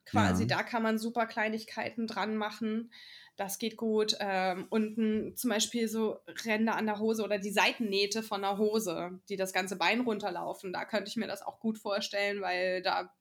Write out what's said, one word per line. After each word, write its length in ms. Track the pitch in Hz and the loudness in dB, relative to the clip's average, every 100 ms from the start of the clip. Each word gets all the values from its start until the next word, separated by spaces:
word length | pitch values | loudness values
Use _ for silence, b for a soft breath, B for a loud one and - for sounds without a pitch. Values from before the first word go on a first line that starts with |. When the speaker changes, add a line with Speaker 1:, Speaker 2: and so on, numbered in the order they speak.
| - | 0
Speaker 1:
quasi, 380 | - 208 180 | 4 4 4
Speaker 2:
Ja. 140 | 120 170 | 2 0
Speaker 1:
da 60 | |
kann 180 | 220 233 | 0 0
man 140 | 226 220 | 2 2
super 280 | 226 240 226 | 0 -2 -2
Kleinigkeiten 800 | - 214 220 - - 226 - 220 | 0 -2 -2 -6 -6 -6 -4 -4
dran 280 | 202 208 220 | -2 -2 -2
machen. 560 | 214 214 220 220 233 B B B B - | -4 -4 -2 -2 -4 B B B B -8
Das 220 | 196 - | -6 -4
geht 180 | 226 220 | -4 -2
gut. 380 | 226 214 214 - | 2 2 2 0
Ähm, 460 | 202 190 190 180 - | 2 2 2 0 0
und 280 | 220 214 220 | 0 2 2
n-, 380 | 220 214 170 - | 2 2 0 -2
zum 140 | 247 | 0
Beispiel 360 | 214 226 240 220 | 2 0 0 0
so 300 | 220 214 - - - | 2 0 -2 -10 -8
Ränder 320 | 226 214 226 180 | 0 2 4 2
an 100 | 214 | 0
der 120 | 208 | 0
Hose 240 | 220 226 | 0 0
oder 140 | 202 202 | 0 0
die 120 | 202 | 2
Seitennähte 720 | 208 202 - 214 196 202 214 | 4 4 2 0 2 2 0
von 180 | 220 196 | -2 -2
der 160 | 196 202 | -2 2
Hose, 640 | 214 220 202 165 175 185 - | 2 2 0 -2 -4 -8 -8
die 60 | 196 | -2
das 180 | 190 | 0
ganze 220 | 190 185 185 | 0 0 2
Bein 240 | 170 226 | 4 4
runterlaufen. 720 | 247 208 202 175 170 - 190 | 2 0 -2 -4 -6 -6 -6
Da 120 | 175 - | -6 -2
könnte 240 | 208 196 | -2 -2
ich 80 | 226 | -4
mir 100 | 196 | -4
das 140 | 202 | -6
auch 160 | - - | -8 -4
gut 180 | 226 220 | -4 -4
vorstellen, 640 | 208 202 - 202 202 202 | -2 -2 0 0 0 0
weil 400 | 185 180 185 185 | -2 0 2 2
da 320 | 180 185 180 _ | 2 0 -2 _